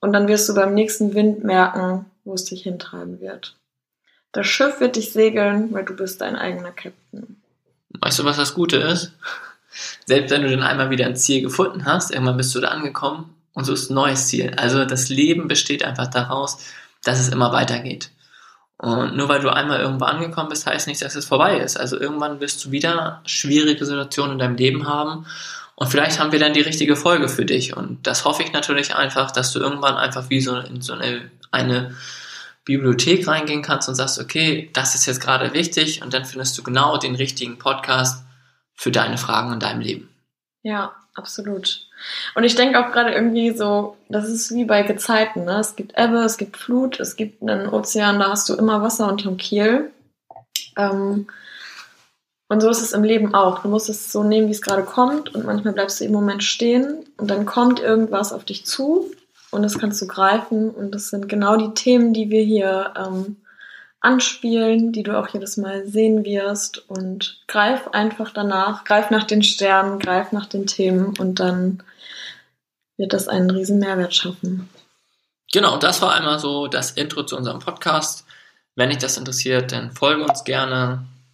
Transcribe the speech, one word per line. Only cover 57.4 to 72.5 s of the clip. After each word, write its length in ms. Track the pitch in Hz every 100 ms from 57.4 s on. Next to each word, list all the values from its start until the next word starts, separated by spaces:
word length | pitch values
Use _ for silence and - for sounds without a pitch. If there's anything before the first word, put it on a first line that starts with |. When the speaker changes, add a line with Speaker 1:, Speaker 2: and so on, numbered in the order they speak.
| 208
Speaker 1:
kommt 340 | - 247 247
irgendwas 520 | - 220 220 196 202
auf 120 | -
dich 220 | - 196 -
zu 440 | - 269 339 - - _ _ _
und 120 | -
das 160 | 208 208
kannst 240 | 214 208
du 40 | 190
greifen 640 | - 190 214 226 220 220
und 240 | 226 202
das 140 | 202 -
sind 200 | 202 196
genau 280 | 208 202 220
die 180 | 214
Themen, 380 | 220 - 247 233
die 180 | 220 208
wir 120 | 220
hier, 500 | 214 214 190 190 196 -
ähm, 400 | 190 190 196 202 _ _ - - - _
anspielen, 920 | - 254 254 - 240 226 220 226 226
die 100 | 226
du 160 | 196 214
auch 80 | 208
jedes 280 | 202 196 -
Mal 300 | 196 196 196
sehen 380 | 208 220 220
wirst 640 | 208 202 196 202 - - _
und 540 | 190 190 190 - - _
greif 400 | 214 208 254 -
einfach 420 | 208 214 214 214
danach, 540 | - 202 190 196 208
greif 260 | - 208 214
nach 140 | 214
den 180 | 214 214
Sternen, 560 | 208 - 196 190 196 196
greif 320 | 190 180 202
nach 160 | 208 202
den 200 | 202 196
Themen 480 | - 185 185 190 202
und 220 | 190 185
dann 420 | 185 180 185 190 - - - - - - _